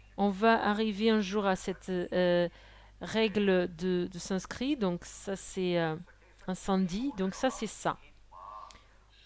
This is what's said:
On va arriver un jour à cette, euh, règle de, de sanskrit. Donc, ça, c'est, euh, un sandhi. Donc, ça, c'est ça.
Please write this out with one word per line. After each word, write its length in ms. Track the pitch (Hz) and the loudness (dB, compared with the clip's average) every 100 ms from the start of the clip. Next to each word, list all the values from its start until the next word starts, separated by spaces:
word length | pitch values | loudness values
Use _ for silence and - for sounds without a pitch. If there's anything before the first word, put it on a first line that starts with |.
| - - | -12 0
On 120 | 202 | 0
va 340 | 190 226 220 | 4 4 4
arriver 460 | 208 208 220 190 226 | 2 0 0 2 4
un 100 | 220 | 4
jour 260 | 185 208 196 | 2 0 2
à 100 | 185 | 0
cette, 320 | - 185 - | -2 -6 -4
euh, 600 | 180 175 180 180 175 170 - - - - - | -4 0 2 4 4 2 -2 -20 -20 -20 -14
règle 720 | 175 214 226 208 196 185 180 160 | -4 0 2 2 4 4 2 -2
de, 320 | 185 180 180 | 0 0 -2
de 60 | 170 | -6
sanskrit. 580 | - 190 - - 262 294 | -4 -4 -4 -4 -2 0
Donc, 280 | 190 175 | 0 -2
ça, 320 | - - - 190 | -6 -12 -8 -8
c'est, 420 | - - 180 175 | -6 -2 0 2
euh, 180 | 165 160 175 - - - - | 0 -2 -10 -20 -20 -12 -8
un 80 | |
sandhi. 560 | 185 - 190 185 185 277 220 | -4 0 2 2 -2 -4 -2
Donc, 180 | 190 | -4
ça, 140 | - 262 | 0 -2
c'est 180 | - 214 | -2 -6
ça. 300 | - 170 - - - - - - - - - - - _ - | -4 -4 -4 -8 -20 -20 -20 -18 -16 -16 -20 -20 -20 _ -20